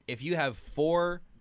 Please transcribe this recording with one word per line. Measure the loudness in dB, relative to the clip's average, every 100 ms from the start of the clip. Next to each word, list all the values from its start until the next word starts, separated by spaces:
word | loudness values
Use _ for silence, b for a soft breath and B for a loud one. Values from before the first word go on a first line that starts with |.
| -8
if | -6
you | -2 0
have | 0 -2
four | -8 0 2 4 2 -2 -10 -20